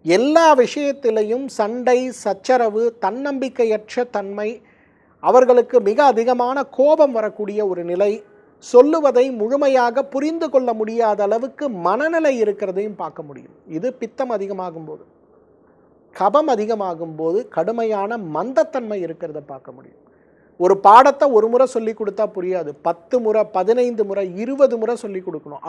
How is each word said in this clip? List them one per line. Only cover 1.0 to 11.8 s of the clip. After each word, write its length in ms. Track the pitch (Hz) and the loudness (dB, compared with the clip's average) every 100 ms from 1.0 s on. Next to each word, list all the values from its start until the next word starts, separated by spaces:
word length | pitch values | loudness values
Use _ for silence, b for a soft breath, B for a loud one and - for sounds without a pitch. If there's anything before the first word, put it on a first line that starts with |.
| 247 220 214 240 277 | -2 -2 -2 -4 -6
சண்டை, 640 | - 214 240 247 247 254 | -6 -4 -2 0 0 0
சச்சரவு, 840 | 233 214 196 - 254 226 214 233 226 | -8 -6 -4 0 2 2 0 -2 -2
தன்னம்பிக்கையற்ற 1080 | 190 226 285 269 262 254 226 214 214 - 247 | -6 -4 -6 -6 -6 -2 -2 -2 -4 -6 -4
தன்மை, 520 | 226 196 202 214 240 _ b b b b b | -6 -8 -8 -8 -10 _ b b b b b
அவர்களுக்கு 580 | 160 233 254 247 233 254 | 2 4 6 4 4 2
மிக 240 | 202 220 285 | 2 2 4
அதிகமான 580 | 226 233 254 247 269 269 - | 4 0 0 -2 -4 -6 0
கோபம் 340 | 277 311 285 | 2 4 2
வரக்கூடிய 560 | 233 214 208 208 208 208 | 0 -6 -6 -8 -4 -4
ஒரு 160 | 175 | -4
நிலை, 400 | 170 180 202 220 - b b b | -6 -2 0 -2 -10 b b b
சொல்லுவதை 680 | - 247 277 320 285 247 269 | 4 6 6 6 2 2 2
முழுமையாக 720 | 240 214 277 285 262 240 240 277 | 0 -2 0 2 2 2 0 -4
புரிந்து 440 | 262 294 330 320 | -4 -4 -4 0
கொள்ள 240 | 269 247 | 0 0
முடியாத 500 | 220 220 226 226 208 | -4 -4 0 0 0
அளவுக்கு 460 | 202 226 254 - 294 196 | 0 -2 -4 -8 -8 -2